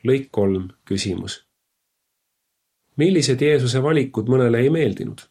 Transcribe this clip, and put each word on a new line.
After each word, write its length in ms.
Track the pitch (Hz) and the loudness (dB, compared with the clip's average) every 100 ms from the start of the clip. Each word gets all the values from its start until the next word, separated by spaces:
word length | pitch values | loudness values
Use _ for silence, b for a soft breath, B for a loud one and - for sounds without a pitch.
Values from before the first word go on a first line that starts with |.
Lõik 240 | 120 135 135 - | 0 -2 -2 -2
kolm, 320 | 101 95 90 - | 0 0 -4 -14
küsimus. 640 | _ 98 101 87 92 - _ _ _ _ _ _ _ _ _ _ _ _ _ _ _ - | _ -4 -4 -6 -8 -14 _ _ _ _ _ _ _ _ _ _ _ _ _ _ _ 0
Millised 400 | 165 185 131 123 | 2 2 0 0
Jeesuse 380 | 143 147 123 127 | 2 2 0 0
valikud 440 | 139 160 127 - 107 | 0 0 0 -4 0
mõnele 320 | 131 123 117 | 2 2 2
ei 100 | 131 | 2
meeldinud? 540 | 165 135 95 - 107 - | 2 -2 -4 -10 -12 -20